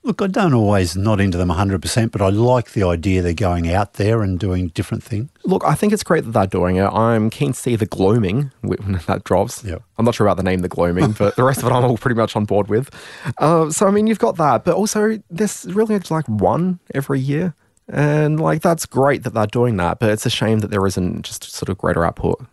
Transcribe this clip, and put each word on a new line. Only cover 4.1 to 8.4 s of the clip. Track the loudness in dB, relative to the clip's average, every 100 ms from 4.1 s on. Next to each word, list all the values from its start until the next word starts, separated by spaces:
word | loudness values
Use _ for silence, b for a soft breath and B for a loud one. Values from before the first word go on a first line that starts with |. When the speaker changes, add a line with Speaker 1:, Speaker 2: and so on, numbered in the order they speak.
| 0
Speaker 1:
and | 0 -2
doing | -2 -2 -2
different | -4 -6 -6
things. | -6 -8 -8 _
Speaker 2:
Look, | -2 0 2
I |
think | 2 2
it's | 0
great | 0 0
that | 2
they're | 0 2
doing | 2 2 2
it. | 2
I'm | 2 2 2 0
keen | 0 -2
to | -2
see | -2 0
The |
Gloaming, | -2 0 2 4 2 -2